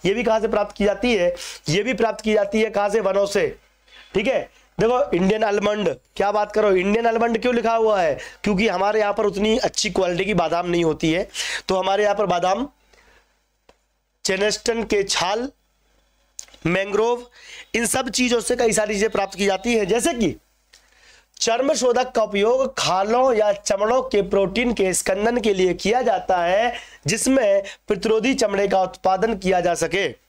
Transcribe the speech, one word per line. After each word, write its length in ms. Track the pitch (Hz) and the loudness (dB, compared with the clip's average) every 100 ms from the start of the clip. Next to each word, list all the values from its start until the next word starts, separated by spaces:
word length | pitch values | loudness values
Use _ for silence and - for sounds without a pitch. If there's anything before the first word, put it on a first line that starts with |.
ये 100 | 170 | -2
भी 80 | 220 | 0
कहाँ 180 | 233 220 | 0 0
से 80 | 214 | 0
प्राप्त 280 | 214 - - | -2 -2 -2
की 80 | |
जाती 300 | 208 196 247 | -2 0 0
है? 200 | 220 175 175 - - - | 2 0 -2 -12 -12 -4
ये 140 | 175 | -2
भी 120 | 214 | -2
प्राप्त 300 | 214 226 208 | -2 -2 -2
की 100 | 214 | 0
जाती 260 | 214 202 220 | 0 0 0
है 100 | 220 | 0
कहाँ 180 | 202 202 | 0 0
से? 120 | 220 | 0
वनों 260 | 190 190 202 | 0 0 0
से। 200 | 202 147 - _ _ _ - - | 0 -2 -4 _ _ _ -20 -6
ठीक 120 | 185 226 | -4 0
है, 140 | 220 120 _ _ - | -2 -4 _ _ -2
देखो 240 | 220 247 285 175 | 0 0 0 0
इंडियन 280 | 190 214 | 0 0
आलमंड, 440 | 220 202 208 214 180 131 _ - | 0 0 -2 -2 -4 -6 _ -4
क्या 140 | 196 | -2
बात 200 | 208 208 | 0 -2
करो, 180 | 214 208 | 0 2
इंडियन 340 | 190 190 220 233 | 2 2 0 0
आलमंड 340 | 226 233 226 | 0 0 0
क्यों 120 | 247 | 0
लिखा 200 | 240 226 | 0 0
हुआ 260 | 226 220 202 | 2 2 2
है? 180 | 165 131 - - | 0 -2 -8 -6
क्योंकि 240 | - 190 220 | -2 0 0
हमारे 320 | 180 196 214 | 0 0 0
यहाँ 120 | 208 | 0
पर 140 | 202 208 | 0 -2
उतनी 300 | 190 214 226 | 0 0 0
अच्छी 320 | - - 214 | 0 -4 -4
क्वालिटी 340 | 180 185 175 | -2 -2 -2
की 100 | 190 | -2
बादाम 320 | 185 165 170 175 | 0 0 -2 0
नहीं 180 | 175 | 0
होती 280 | 165 151 160 | 0 0 0
है, 160 | 165 214 - - - - | 0 -4 -8 -8 -8 -2
तो 80 | 190 | -2
हमारे 280 | 185 196 | 0 0
यहाँ 100 | 208 | 0
पर 120 | 202 196 | 0 0
बादाम, 420 | 175 180 202 277 _ _ _ _ _ _ _ _ _ _ _ _ _ _ _ | 0 0 0 -4 _ _ _ _ _ _ _ _ _ _ _ _ _ _ _
चेनेस्टन 580 | - 190 208 208 - 233 | -4 0 0 0 -2 -2
के 200 | 214 208 | -2 -2
छाल, 460 | 196 - 170 214 262 _ _ _ _ _ _ _ _ - - - 160 | 0 -2 -2 -2 -4 _ _ _ _ _ _ _ _ -20 -20 -8 -2
मैंग्रोव, 600 | 185 196 202 226 240 240 - - - - | -2 0 0 0 -2 -6 -20 -20 -20 -8
इन 120 | 220 233 | -4 -2
सब 220 | 262 247 | -2 -4
चीज़ों 320 | 202 247 240 | -2 0 0
से 160 | - 247 | 0 0
कई 160 | 233 | 2
सारी 220 | 208 214 | 2 0
चीज़ें 160 | 208 214 | 0 0
प्राप्त 260 | 202 196 175 | 0 -4 -2
की 80 | 196 | -2
जाती 280 | 190 240 | 0 0
है। 120 | 233 190 | 0 2
जैसे 260 | 226 339 | 0 0
कि 200 | 240 190 110 _ _ _ _ _ _ _ - _ - | 0 -2 -2 _ _ _ _ _ _ _ -20 _ -6
चर्म 360 | - 233 277 | -2 0 0
शोधक 360 | 294 247 240 254 | 2 2 2 0
का 100 | 240 | -2
उपयोग 500 | 214 202 214 254 262 - | -2 0 2 2 0 -2
खालों 540 | 147 185 202 240 262 | -2 0 0 2 2
या 180 | 220 208 | 4 2
चमड़ों 480 | 202 - 196 214 254 | 0 -2 0 2 0
के 200 | 254 202 | 0 -2
प्रोटीन 500 | 190 202 190 196 247 | 2 0 0 0 -2
के 180 | 214 190 | 0 0
स्कंदन 460 | 170 - 190 214 247 | 0 -2 0 0 0
के 140 | 214 | 0
लिए 200 | 190 185 | 2 2
किया 280 | 175 190 240 | 0 0 0
जाता 400 | 233 190 - 185 | 2 0 2 0
है, 280 | 175 196 240 233 - - 143 | 2 2 0 -4 -14 -8 -4
जिसमें 560 | 214 254 269 208 196 196 - - | -2 2 4 4 2 0 -16 -4
प्रतिरोधी 460 | 202 220 220 233 | -2 2 2 2
चमड़े 340 | 247 214 196 202 | 2 0 2 2
का 140 | 190 | 2
उत्पादन 540 | 185 - 185 190 226 226 | 0 0 0 2 0 0
किया 240 | 185 185 | 0 2
जा 140 | 175 | 2
सके। 320 | 165 165 180 170 113 | 0 -2 0 -2 -6